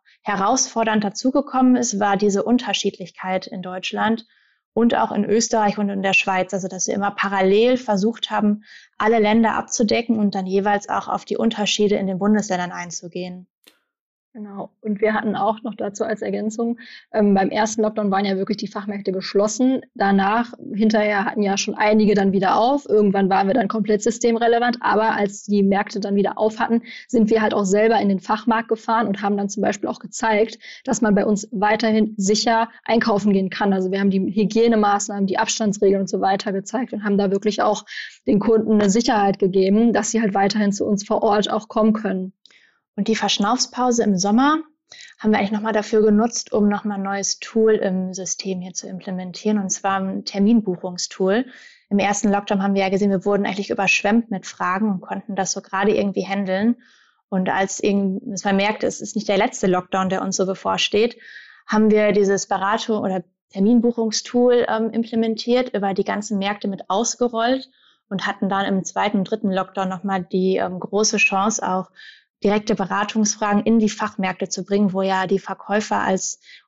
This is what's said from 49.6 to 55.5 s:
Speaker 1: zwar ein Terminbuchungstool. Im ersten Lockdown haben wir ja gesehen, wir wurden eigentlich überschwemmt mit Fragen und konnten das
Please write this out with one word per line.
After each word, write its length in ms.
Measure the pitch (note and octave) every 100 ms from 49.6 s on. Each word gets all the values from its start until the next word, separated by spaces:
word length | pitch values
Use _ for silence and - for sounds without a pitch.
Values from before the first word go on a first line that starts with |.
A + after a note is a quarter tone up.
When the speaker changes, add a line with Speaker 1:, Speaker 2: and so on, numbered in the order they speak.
| F#3+
Speaker 1:
zwar 280 | - G3 G3
ein 280 | F#3+ F#3+ G3+
Terminbuchungstool. 1200 | G3+ G3+ A#3 G#3 F3 F#3+ F3+ - - F#3 G#3 C4 - - - _
Im 100 | G3+
ersten 320 | G3 G#3 G#3
Lockdown 320 | G3+ G3+ G3+
haben 120 | G3
wir 80 | G3
ja 80 | F#3+
gesehen, 180 | F#3+ G3+
wir 160 | G3
wurden 220 | G3+ G3+ G3
eigentlich 240 | F#3+ G3+
überschwemmt 600 | - G3 - G3+ A3+ A3+
mit 140 | F#3+
Fragen 460 | - - F3+ F#3+ G#3+
und 100 | F#3
konnten 360 | - G3 - G3
das 160 | F#3